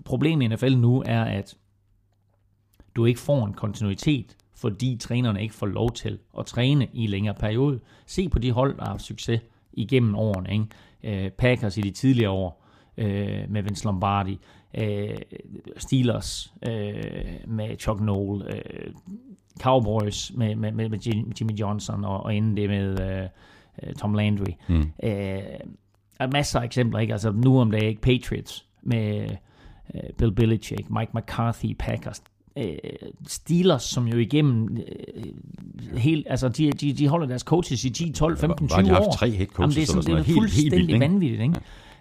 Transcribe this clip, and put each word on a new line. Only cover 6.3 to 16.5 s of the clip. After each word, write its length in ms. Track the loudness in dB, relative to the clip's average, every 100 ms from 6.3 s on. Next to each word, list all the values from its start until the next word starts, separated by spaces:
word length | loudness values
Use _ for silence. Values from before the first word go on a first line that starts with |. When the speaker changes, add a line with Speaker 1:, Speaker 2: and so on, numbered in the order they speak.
| -12
Speaker 1:
at 60 | -8
træne 420 | 0 2 2 0
i 140 | -2 -2
længere 280 | -2 -2 -2
periode. 440 | -2 0 0 -2 -8 _ -10
Se 240 | -4 0
på 100 | 2
de 120 | 2
hold, 260 | 2 2 0
der 60 |
har 80 | -6
haft 100 | -8
succes 400 | -10 -10 -2 -2 -4 _ _
igennem 420 | -8 0 2 2 2
årene, 360 | 0 -2 -2
ikke? 140 | -2 -2 -8 -20 _ -6 -4 -4
Øh, 60 |
Packers 460 | 0 2 2 0 -2
i 40 |
de 100 | -4
tidligere 400 | 0 2 4 4
år, 340 | 0 -4 -8 _ _ _ -6
øh, 420 | -4 -2 -4 -6 -4
med 120 | -4
Vince 220 | -4 -4 -2
Lombardi, 540 | 0 0 0 0 -6 _ -20 _ -6
øh, 320 | -4 -2 -6 -8 -12 -18 -18 -18 -16 -12
Steelers, 760 | 0 2 2 0 -4 -10 -12